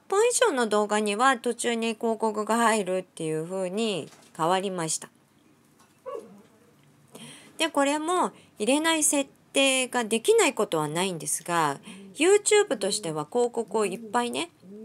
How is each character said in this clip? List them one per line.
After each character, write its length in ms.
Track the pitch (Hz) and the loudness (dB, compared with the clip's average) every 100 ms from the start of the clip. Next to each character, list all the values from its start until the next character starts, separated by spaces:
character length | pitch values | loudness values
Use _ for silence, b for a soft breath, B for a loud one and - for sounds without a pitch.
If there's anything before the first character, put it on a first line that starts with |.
| - | -2
分 200 | 392 480 | 2 2
以 40 | |
上 180 | - 466 | 4 2
の 140 | 262 220 | 2 2
動 200 | 208 208 | 2 2
画 140 | 208 | 0
に 160 | 214 202 | 0 2
は 220 | 269 262 | 2 2
途 160 | 240 | -2
中 200 | 233 240 | -4 -2
に 200 | 233 226 | -2 -2
広 240 | 220 233 220 | -2 -2 0
告 260 | 220 208 | -2 -2
が 140 | 214 233 | 0 2
入 260 | 226 220 | 4 2
る 120 | 185 185 | 0 -4
っ 40 | |
て 220 | 185 - | -6 -8
い 80 | 160 | -4
う 120 | 156 | -4
風 260 | 165 190 180 | -4 -6 -4
に 400 | 202 226 175 135 - - - | -4 -4 -4 -8 -16 -16 -4
変 100 | 165 | 0
わ 140 | 185 | 0
り 100 | 190 | -2
ま 160 | 180 160 | -4 -4
し 100 | - | -6
た。 100 | - _ _ _ _ _ _ _ _ _ 508 - - 202 - _ _ _ _ _ _ B B B B - | -8 _ _ _ _ _ _ _ _ _ -14 -12 -14 -20 -20 _ _ _ _ _ _ B B B B -4
で、 120 | 320 | -2
こ 140 | 285 | 0
れ 140 | 277 302 | 0 0
も 340 | 320 359 214 B B - | 0 0 -2 B B -4
入 160 | 214 | 0
れ 60 | 285 | 2
な 140 | 330 | 2
い 80 | 320 | 2
設 260 | 302 285 269 _ _ | 2 0 -2 _ _
定 360 | 277 269 262 247 | 2 2 2 0
が 160 | 247 | -2
で 160 | 214 226 | -2 0
き 140 | - | 4
な 120 | 453 320 | 4 4
い 80 | |
こ 120 | 240 208 | 2 -2
と 120 | 160 | -2
は 100 | 147 | -2
な 140 | 165 | -2
い 100 | 190 | -2
ん 60 | 165 | -4
で 80 | 151 | -6
す 160 | - | -6
が、 360 | - 170 151 - B 196 196 | -2 0 0 -2 B -20 -14
YouTube 600 | - 349 415 - 415 403 226 | 0 4 4 4 2 2 -2
と 120 | 202 | -2
し 100 | 196 | -4
て 100 | 170 | -4
は 160 | 151 147 | -6 -4
広 200 | 247 240 | -2 0
告 260 | 233 220 226 | -2 -4 -2
を 80 | 202 | -2
い 100 | 190 | -4
っ 20 | |
ぱ 260 | 220 240 | -4 -4
い 60 | 240 | -2
ね、 200 | 254 339 _ 185 208 | -4 -8 _ -20 -18